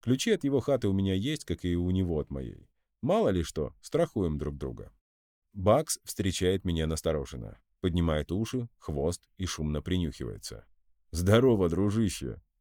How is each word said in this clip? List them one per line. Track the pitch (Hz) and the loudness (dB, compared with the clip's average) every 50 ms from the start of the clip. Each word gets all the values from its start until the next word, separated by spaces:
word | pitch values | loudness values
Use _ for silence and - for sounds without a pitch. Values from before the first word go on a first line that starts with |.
Ключи | - 110 123 143 - 233 | 2 2 2 2 2 0
от | 220 180 - | 0 2 2
его | 143 135 135 | 2 2 2
хаты | 113 - 143 127 120 104 | 2 2 0 2 2 2
у | 98 | 2
меня | 95 98 95 95 | 2 2 2 2
есть, | 95 98 131 156 143 - | 0 0 -2 -4 -4 -4
как | - 87 - - | -6 -6 -2 0
и | 90 87 87 | 0 0 2
у | 87 90 | 2 2
него | 92 92 95 87 85 76 | 2 2 2 0 0 -2
от | 69 - | -2 -4
моей. | 71 67 65 58 50 50 - _ _ _ _ _ _ _ | -6 -8 -8 -10 -12 -14 -20 _ _ _ _ _ _ _
Мало | - 127 180 226 220 147 | -2 0 2 2 4 2
ли | 98 90 82 | 2 2 0
что, | - - - 76 62 - _ | -2 -4 -4 -6 -6 -6 _
страхуем | - - - 147 170 - _ 113 95 85 76 73 | -20 -4 0 0 0 0 _ -2 0 0 0 -2
друг | 76 71 73 69 | -4 -6 -6 -6
друга. | 71 65 60 50 50 - _ _ _ _ _ _ _ _ _ _ _ _ _ | -8 -8 -8 -10 -14 -18 _ _ _ _ _ _ _ _ _ _ _ _ _
Бакс | 101 90 101 110 139 123 - - - _ | -2 2 4 4 4 2 -2 -6 -8 _
встречает | - - - 101 98 90 - 95 90 95 95 - | -14 -6 -2 -2 -2 0 2 2 2 2 0 0
меня | 92 85 80 80 78 | -2 0 0 0 0
настороженно, | 80 78 - 85 80 76 67 - - 64 55 52 53 - _ _ _ _ | -2 -2 -2 -2 -2 -2 -4 -6 -10 -12 -12 -14 -16 -18 _ _ _ _
поднимает | - 92 82 87 85 82 78 76 73 - | -4 0 2 2 2 2 2 0 -2 -2
уши, | 82 98 113 - - 131 120 117 _ _ | -2 -4 -4 -4 -4 -6 -6 -6 _ _
хвост | - - 78 71 69 82 87 - _ _ _ _ | -10 -8 -4 -2 -2 -2 -2 -4 _ _ _ _
и | 92 | -6
шумно | 87 - - 78 76 76 76 | -6 -4 -4 -4 -2 -2 -4
принюхивается. | 71 - 90 92 87 78 71 - - 58 50 50 - - 58 53 - _ _ _ _ _ _ _ _ _ | -2 -2 -2 0 0 -2 -4 -6 -10 -10 -10 -10 -12 -14 -16 -16 -18 _ _ _ _ _ _ _ _ _
"Здорово, | - 80 87 95 104 113 123 131 120 101 92 85 | -6 -2 2 6 6 6 8 6 6 6 4 2
дружище!" | 80 85 98 104 101 113 113 98 - - - 64 55 - _ _ _ _ | 2 2 0 0 2 2 0 0 -2 -4 -8 -8 -10 -10 _ _ _ _